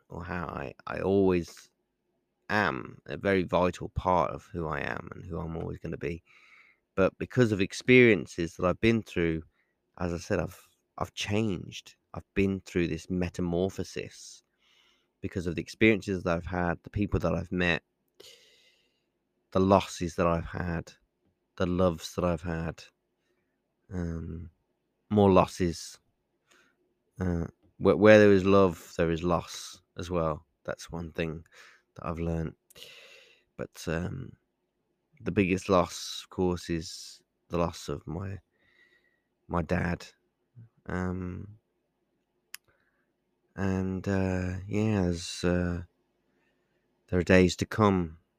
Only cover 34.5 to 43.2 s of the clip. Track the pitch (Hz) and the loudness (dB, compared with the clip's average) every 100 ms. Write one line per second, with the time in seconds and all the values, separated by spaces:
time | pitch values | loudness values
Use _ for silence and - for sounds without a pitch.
34.5 | _ _ _ _ _ _ - 92 98 90 | _ _ _ _ _ _ -12 -4 2 2
35.5 | 92 - 92 87 - - - - - 92 | 2 4 4 4 -2 -12 -14 -10 -2 -2
36.5 | 87 - 82 82 - - - _ _ - | -2 -4 -6 -6 -14 -18 -20 _ _ -6
37.5 | 85 82 - - 73 - 82 98 95 _ | -2 -2 -4 -10 -10 -8 -10 -8 -12 _
38.5 | _ _ _ _ _ _ _ _ _ - | _ _ _ _ _ _ _ _ _ -6
39.5 | 87 82 87 87 85 - _ _ _ _ | -4 0 0 -2 -4 -8 _ _ _ _
40.5 | 120 113 _ - 90 92 92 90 92 101 | -20 -20 _ -8 -6 -4 -6 -8 -10 -14
41.5 | 107 _ _ _ _ _ _ _ _ _ | -20 _ _ _ _ _ _ _ _ _
42.5 | - _ _ _ _ _ _ | -20 _ _ _ _ _ _